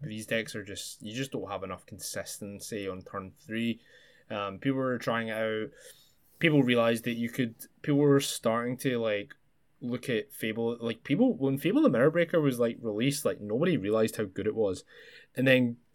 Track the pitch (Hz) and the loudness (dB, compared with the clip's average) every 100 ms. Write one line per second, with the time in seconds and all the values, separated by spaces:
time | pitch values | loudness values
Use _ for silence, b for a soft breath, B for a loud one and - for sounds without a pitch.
0 | 147 110 107 113 107 110 98 92 - - | -12 -10 -6 -6 -4 -10 -10 -12 -12 -14
1 | 104 117 135 117 95 98 95 92 - 101 | -12 -8 -8 -8 -8 -8 -8 -10 -12 -14
2 | - 101 - - 101 101 - 107 98 92 | -10 -10 -10 -12 -12 -12 -10 -8 -6 -8
3 | 92 98 95 - - 113 117 113 b b | -10 -12 -12 -16 -8 -4 -2 -4 b b
4 | b b _ 104 101 98 139 131 131 123 | b b _ -6 -6 -4 -2 0 -2 -2
5 | 127 117 113 110 110 110 110 B B B | -2 -2 -2 -2 -2 -2 -6 B B B
6 | B _ _ _ 165 151 123 120 117 117 | B _ _ _ 4 6 6 4 4 2
7 | 123 117 117 - 120 - - _ - 143 | -2 -4 -4 -2 -4 -4 -18 _ 0 4
8 | 147 139 139 - 117 113 120 123 135 120 | 6 6 4 -2 0 0 -2 -2 -2 0
9 | 113 104 101 - _ _ _ _ 120 120 | 0 -2 -4 -14 _ _ _ _ -6 -6
10 | - 113 - - 113 110 117 120 117 113 | -2 -2 -2 -6 -4 -2 -2 -2 -4 -6
11 | - 156 254 - 135 135 160 262 294 117 | -2 2 4 2 0 0 0 4 4 6
12 | 139 165 165 170 143 120 117 117 117 104 | 4 4 2 4 2 2 0 0 -4 0
13 | 131 139 - - 104 113 180 139 95 110 | 0 2 -2 -2 -4 0 2 2 2 2
14 | 110 - 104 - 101 107 101 90 - B | 2 0 -4 -2 -2 0 0 0 -8 B
15 | B B B - 131 127 120 120 _ | B B B 0 4 6 4 -2 _